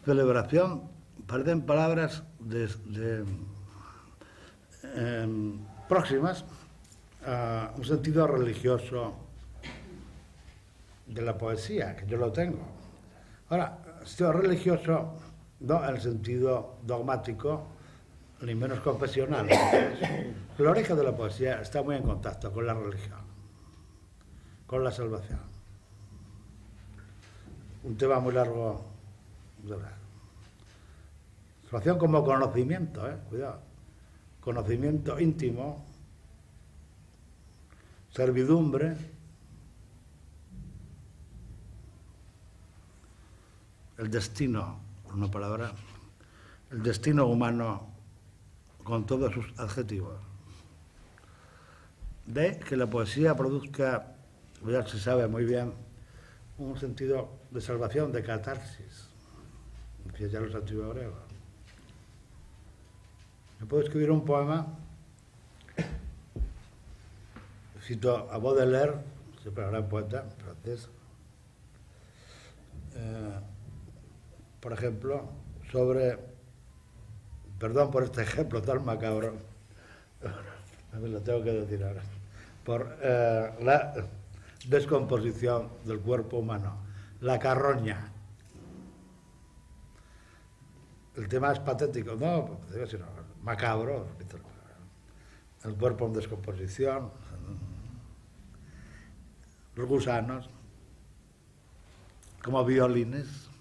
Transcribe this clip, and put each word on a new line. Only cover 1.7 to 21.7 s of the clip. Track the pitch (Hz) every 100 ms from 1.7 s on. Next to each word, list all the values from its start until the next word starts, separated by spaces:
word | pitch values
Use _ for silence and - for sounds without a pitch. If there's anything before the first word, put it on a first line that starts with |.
| 147 160 165 156 - - -
de, | 113 117 110 98 104
de, | 104 113 110 101 95 - - - - - - - - - - - - - - 131
em, | 135 117 117 113 110 107 101 - - -
próximas | 185 160 135 165 180 - - - - - - - -
a | 131 123 117 113 110 139
un |
sentido | 123 151 156 151 151
religioso | 131 120 107 123 123 - 123 117 - - - - - - - - - - - - - - - - - - - -
de | 110
la | 117 110
poesía, | 113 113 - 208 98 -
que | 98
yo | 117
lo | 120
tengo. | 104 175 139 - - - - - - - - -
Ahora, | 175 - - - -
sentido | - - 175
religioso, | 165 190 175 180 170 160 160 - - - - - -
no | 127 160
en | 135
el | 127
sentido | 120 113 101 123 131 127 - -
dogmático, | 117 120 127 127 127 107 143 151 - - - - - - - -
ni | 120
menos | 113 131 123
confesional. | 147 131 139 131 131 143 104 - - - - - - - - - - -
El | 147
origen | 196 220 160
de |
la | 131 120
poesía | 107 98 131 117
está | 107